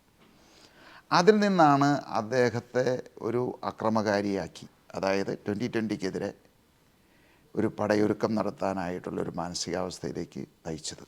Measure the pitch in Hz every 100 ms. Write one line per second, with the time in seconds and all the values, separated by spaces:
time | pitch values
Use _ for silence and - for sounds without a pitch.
0 | _ _ _ _ _ - - - - -
1 | - 156 180 214 202 190 156 143 143 143
2 | - 104 107 127 123 117 - 123 127 127
3 | - - 110 117 123 - 101 - 107 110
4 | 104 101 101 98 82 - - _ - -
5 | - 196 190 - - 104 120 113 110 104
6 | 92 90 101 - _ _ _ _ _ _
7 | _ _ _ _ _ - 104 - 107 104
8 | 107 104 113 110 98 95 95 95 87 90
9 | - 92 92 87 85 87 - 87 92 -
10 | 71 76 85 67 - _ 85 78 - -